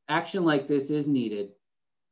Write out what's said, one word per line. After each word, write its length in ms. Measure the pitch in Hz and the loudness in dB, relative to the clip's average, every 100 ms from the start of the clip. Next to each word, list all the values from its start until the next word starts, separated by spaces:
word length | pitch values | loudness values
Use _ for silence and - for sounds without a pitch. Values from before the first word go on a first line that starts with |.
| - | -4
Action 360 | 160 170 196 | -2 -2 0
like 220 | 165 143 135 | 2 2 2
this 240 | 143 139 | -2 0
is 160 | 151 143 | -2 0
needed. 440 | 135 113 104 98 - _ _ _ _ _ | 0 0 -4 -8 -10 _ _ _ _ _